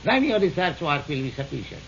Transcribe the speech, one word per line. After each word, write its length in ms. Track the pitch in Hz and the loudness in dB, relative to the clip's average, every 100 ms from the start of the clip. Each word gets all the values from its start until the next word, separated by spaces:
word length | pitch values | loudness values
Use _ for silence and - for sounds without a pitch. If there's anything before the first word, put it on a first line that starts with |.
Then 220 | 170 262 285 | 4 4 4
your 140 | 214 | 4
research 400 | 190 151 180 143 | 2 2 0 0
work 260 | 165 143 - | 0 0 -2
will 140 | 143 | -4
be 100 | 131 | -4
sufficient. 500 | 127 139 135 104 85 | -6 -6 -6 -8 -12